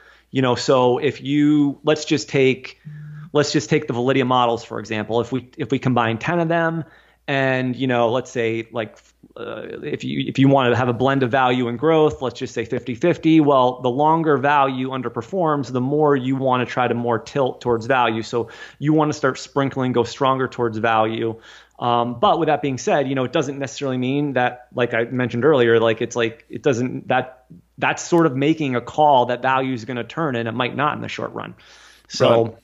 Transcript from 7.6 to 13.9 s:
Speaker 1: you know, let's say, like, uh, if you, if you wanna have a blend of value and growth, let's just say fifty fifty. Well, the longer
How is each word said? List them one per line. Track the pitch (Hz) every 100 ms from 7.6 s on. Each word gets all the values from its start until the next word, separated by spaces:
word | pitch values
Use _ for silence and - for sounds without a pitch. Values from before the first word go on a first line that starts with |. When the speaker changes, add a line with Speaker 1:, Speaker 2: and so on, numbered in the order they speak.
| 127 120
Speaker 1:
you | 131
know, | 120 117
let's | 127 123
say, | 127 113 113 113
like, | 120 107 - _ _ - -
uh, | 110 113 117 -
if | 147 -
you, | 127 143 123
if | 123
you | 135
wanna | 139 123 117
have | 127
a |
blend | 113 131 135
of | 127
value | 135 127 127 120
and | 117
growth, | 151 160 151 -
let's | 127 -
just | 127 123
say | 113
fifty | 123 - 120
fifty. | 175 156 160 160
Well, | 143 135 127 123
the |
longer | 127